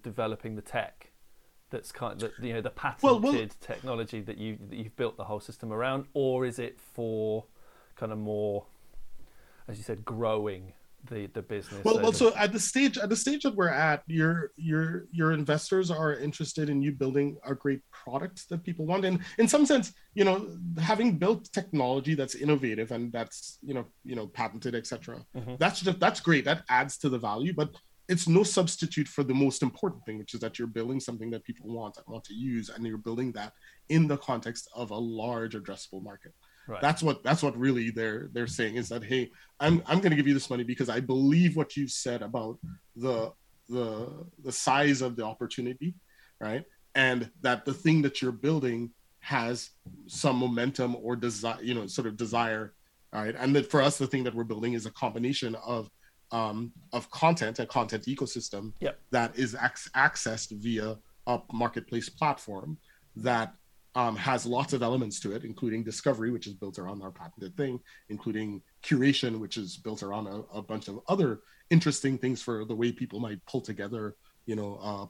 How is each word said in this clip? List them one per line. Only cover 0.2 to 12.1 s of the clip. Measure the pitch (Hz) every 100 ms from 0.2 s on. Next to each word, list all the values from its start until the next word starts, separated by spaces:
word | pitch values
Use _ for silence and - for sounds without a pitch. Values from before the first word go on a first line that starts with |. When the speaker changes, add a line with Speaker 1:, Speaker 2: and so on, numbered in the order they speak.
| 110 110 113 107
Speaker 1:
the |
tech | - 120 98 - - _ - - _ _ _
that's | 120 -
kind, | - 117 98
that, | 110 -
you | 120
know, | 117
the | 107 - 139 -
Speaker 2:
Well, | 269 240
well | 247
Speaker 1:
patented | 277 214 -
technology | - - 127 117 107 110
that | 104 104
you, | 107 107 104
that | 104
you've | 110 -
built | 117 -
the | 98
whole | 107
system | - - 113
around, | 110 127 135 139
or | 143 131 127 127
is | 117
it | 120 -
for | - - 113 110 110 110 - - - - _ -
kind | 110
of | 107
more, | 104 104 104 101 - - - - - - - - - - -
as | 107
you |
said, | 107 110 107
growing | 113 113 107 107 95 95 - - - 131
the, | 113 101
the | -
business | 92 104 92 98
Speaker 2:
Well, | 214 226
Speaker 1:
over |
Speaker 2:
well, | 220